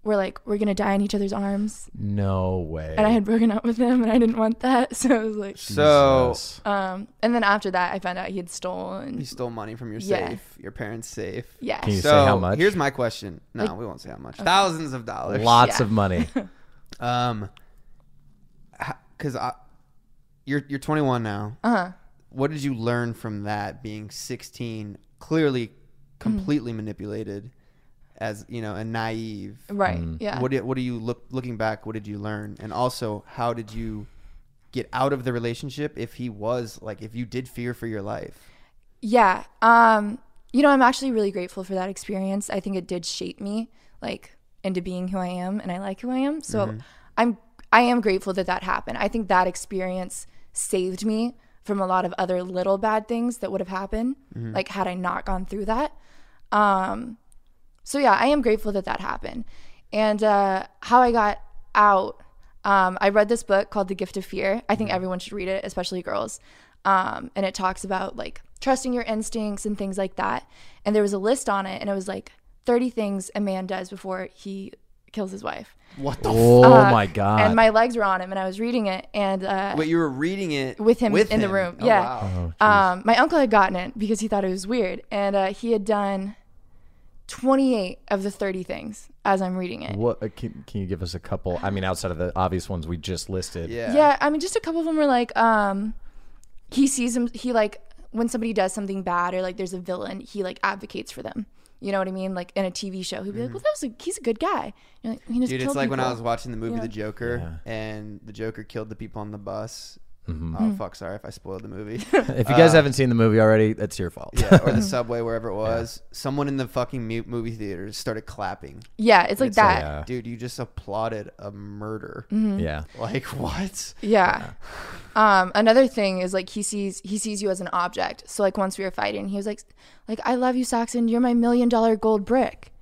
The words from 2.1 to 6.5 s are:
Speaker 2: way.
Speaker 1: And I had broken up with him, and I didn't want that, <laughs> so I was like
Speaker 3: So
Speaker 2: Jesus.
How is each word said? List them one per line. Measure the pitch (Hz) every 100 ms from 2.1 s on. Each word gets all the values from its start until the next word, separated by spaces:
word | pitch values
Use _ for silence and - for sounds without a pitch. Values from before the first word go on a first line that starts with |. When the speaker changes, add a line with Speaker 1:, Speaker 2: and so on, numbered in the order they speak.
| 101 98 95 92 92
Speaker 2:
way. | 82 80 80 -
Speaker 1:
And | 214
I |
had | 233
broken | 202 226 233
up | 214
with | 233 226
him, | 247 254
and | 220
I | 226
didn't | 226 226
want | 220 233
that, | 254 254 262 -
<laughs> |
so | 254
I | 240
was | 220 214
like | 196 -
Speaker 3:
So | - 202 147 147 139 135 127
Speaker 2:
Jesus. | 117 -